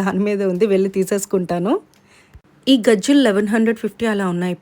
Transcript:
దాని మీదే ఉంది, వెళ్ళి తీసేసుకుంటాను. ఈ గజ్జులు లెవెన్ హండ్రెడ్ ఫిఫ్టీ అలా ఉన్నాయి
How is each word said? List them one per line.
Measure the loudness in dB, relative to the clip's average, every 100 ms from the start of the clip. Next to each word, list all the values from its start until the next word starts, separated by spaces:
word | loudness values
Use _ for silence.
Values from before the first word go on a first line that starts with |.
దాని | -2 -2 -2
మీదే | -2 -2
ఉంది, | 0 0 2
వెళ్ళి | 0 -2
తీసేసుకుంటాను. | -2 -4 -2 -4 -2 -4 -2 -2 -6 _ _ _ _ -20 _ _ 0
ఈ | 2 4
గజ్జులు | 2 4 4 4
లెవెన్ | 2 0
హండ్రెడ్ | 0 0 -2
ఫిఫ్టీ | -6 -4 -4
అలా | -2 -2
ఉన్నాయి | -2 -4 -6